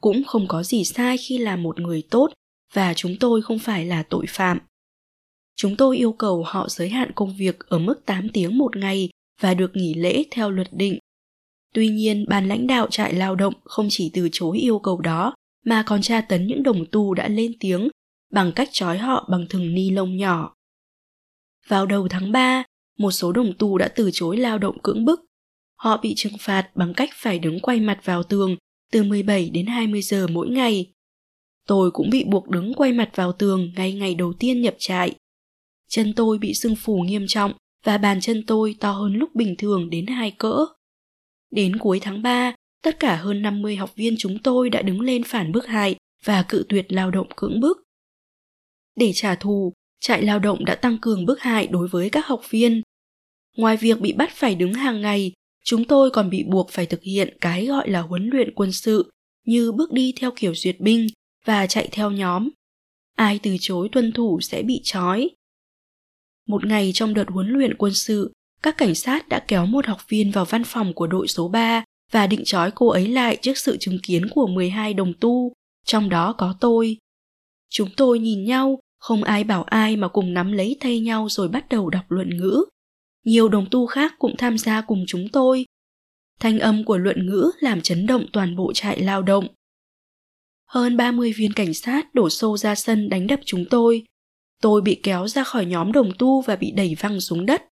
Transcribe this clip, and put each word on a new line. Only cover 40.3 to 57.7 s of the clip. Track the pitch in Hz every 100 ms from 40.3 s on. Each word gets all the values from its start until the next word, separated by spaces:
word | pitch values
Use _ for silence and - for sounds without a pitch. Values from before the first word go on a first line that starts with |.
cỡ. | 196 220 254 320 _ _ _ _ _ _ _ _
Đến | - 190 208
cuối | 214 190
tháng | 196 196
ba, | 240 247 247 240 _ _
tất | 330 320
cả | 277 160
hơn | 190 202
năm | 208 202
mươi | 208 202
học | 196 -
viên | 226 226
chúng | 190 202
tôi | - 254 247
đã | -
đứng | 196 185
lên | 247 247
phản | 233 240 165
bức | 202 254
hại | 220 202 185 _ _
và | - 202
cự | 185 208 -
tuyệt | 202 185
lao | 190 185
động | 190 - -
cưỡng | 202 226
bức. | 277 370 _ _ _ _ _ _ _ _ _ _ _ -
Để | 226
trả | 180 208
thù, | 185 202 202 185 - _ _
trại | - 208
lao | 208 208
động | 202 190
đã | 160
tăng | - 247 226
cường | 226 202 175
bức | 285
hại | 247 226 -
đối | 180 180
với | 180 190
các | 294 -
học | 262 -
viên. | 220 240 226 - _ _ _ _ _ _ -
Ngoài | 220 220
việc | 220 226
bị | 220
bắt | - 311
phải | - 254
đứng | 185 180
hàng | 226 277 220
ngày, | 208 208 190 185 _ _
chúng | - 233
tôi | 240 285 269
còn | 247 190
bị | 185
buộc | 175 190 180
phải | - 170
thực | 170
hiện | 196 196 196 -
cái | 175 175
gọi | 233